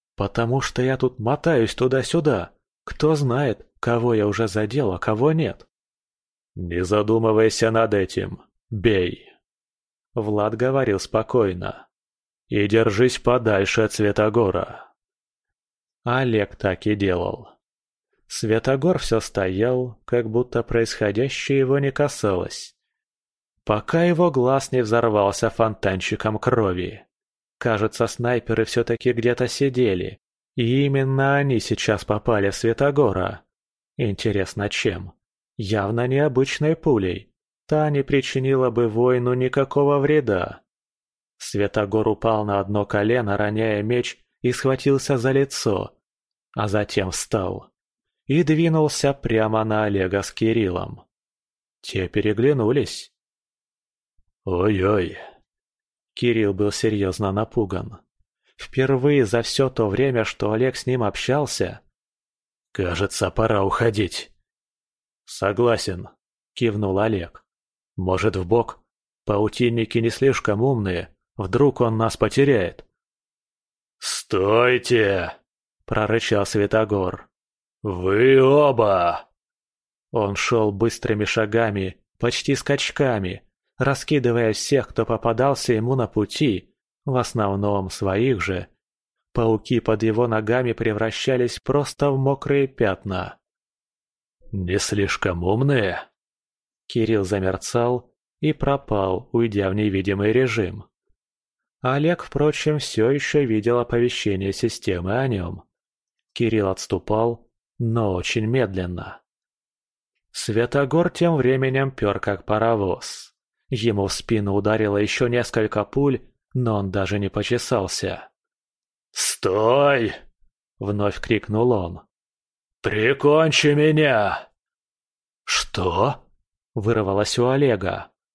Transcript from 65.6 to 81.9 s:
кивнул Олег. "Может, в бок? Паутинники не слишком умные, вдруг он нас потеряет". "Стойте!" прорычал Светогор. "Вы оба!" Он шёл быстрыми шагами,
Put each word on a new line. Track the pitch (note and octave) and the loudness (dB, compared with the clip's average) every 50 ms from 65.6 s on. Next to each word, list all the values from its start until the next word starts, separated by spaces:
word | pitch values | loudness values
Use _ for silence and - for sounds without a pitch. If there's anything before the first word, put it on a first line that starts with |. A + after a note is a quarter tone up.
| A#2+ A#2+ A2+ G#2+ - - F#2 F2 - - - _ _ _ _ _ _ _ _ | 2 2 2 0 -2 -6 -8 -8 -12 -16 -20 _ _ _ _ _ _ _ _
кивнул | - B2 A2+ G2+ G#2+ G#2 F#2+ F#2+ G2 | -2 -2 -2 0 0 -2 0 0 0
Олег. | G#2+ A2+ A2 F#2 E2+ - - - _ _ _ _ _ _ _ _ _ _ _ | 0 0 0 -2 -4 -8 -14 -20 _ _ _ _ _ _ _ _ _ _ _
"Может, | - F#2 F#2 F#2 F#2 F#2+ A2 F2+ | -6 -2 -2 0 0 0 0 0
в | F#2+ F2+ | -2 -2
бок? | F2 A2 A#2+ A2+ - - - _ _ _ _ _ _ _ _ _ | 0 0 0 0 -2 -8 -14 _ _ _ _ _ _ _ _ _
Паутинники | - G#2 G2+ G#2+ G#2+ - - B2 A#2+ A#2 A#2 A2 - - A#2+ | -2 0 0 0 -2 0 0 0 0 0 0 -4 -2 -2 0
не | A2+ A#2 | 0 0
слишком | - - C3 C3+ B2+ - - - G2+ G#2 | 0 2 2 2 2 2 -2 -2 0 0
умные, | A#2+ C#3 C3+ A2+ G2+ F#2+ F2+ E2+ F2 - _ _ _ _ _ | 0 0 0 0 -2 -2 -4 -4 -6 -8 _ _ _ _ _
вдруг | - G2+ F2+ F#2+ A#2+ C#3+ C#3+ - - | -8 -6 -2 2 2 2 2 2 2
он | A#2+ A2+ A2 A2 | 0 0 2 0
нас | A2+ A2 - | 0 -2 0
потеряет". | - A2 G#2 - C#3 C#3 C#3 C3+ G#2+ F2+ E2+ - - - _ _ _ _ _ _ _ _ _ _ _ _ _ _ _ _ _ _ _ _ _ _ _ | 0 -2 0 2 2 4 4 4 2 0 -2 -6 -12 -20 _ _ _ _ _ _ _ _ _ _ _ _ _ _ _ _ _ _ _ _ _ _ _
"Стойте!" | - - - - - - A2+ F#2+ F#2+ G2+ G#2+ A#2 B2 B2 B2+ B2 B2 - B2 A2+ G#2+ G2 G2 F#2 F2 E2+ - - _ _ _ _ _ _ _ _ _ - | -8 -8 -8 -8 -6 -4 -2 0 2 4 4 4 4 4 2 2 2 2 2 4 4 2 2 0 -4 -6 -10 -16 _ _ _ _ _ _ _ _ _ -6
прорычал | - G#2 G#2+ G2+ A2 A#2 - - A2+ G2+ G2+ | -2 -2 0 0 0 -2 0 0 0 0 0
Светогор. | - - G#2+ G2+ G2 - A2 A2 G2+ G#2 G2 F#2 F2+ - - - _ _ _ _ _ _ _ _ _ _ _ | 0 0 0 0 2 2 0 2 2 0 -2 -2 -4 -6 -8 -14 _ _ _ _ _ _ _ _ _ _ _
"Вы | - G#2 F#2 F2+ F2+ F#2+ G2 G#2+ B2 C3 C3+ C3+ | -8 -6 -6 -2 0 0 4 4 6 6 8 8
оба!" | C3 C3 C#3 D3 D3 C#3+ C3 A#2 A2 G#2 G2 F2+ F2 E2+ - - - _ _ _ _ _ _ _ _ _ _ _ _ _ _ _ _ _ | 6 6 6 6 6 4 4 4 4 4 4 4 2 0 0 -2 -8 _ _ _ _ _ _ _ _ _ _ _ _ _ _ _ _ _
Он | - A#2 G#2 G2 G2+ | -2 -2 -2 -2 -2
шёл | - - - B2 A2+ A2 G#2 | -4 -2 0 2 2 2 2
быстрыми | G2+ F#2+ A2+ A#2 - - - - A2 G#2 G#2 | 0 0 0 0 0 -2 -2 -2 -2 -2 -2
шагами, | - - A#2 A2 G#2 G#2+ A#2 A#2 G#2+ G2+ G2+ F#2+ F#2 | -2 0 -2 -2 0 0 0 0 0 -2 -4 -6 -6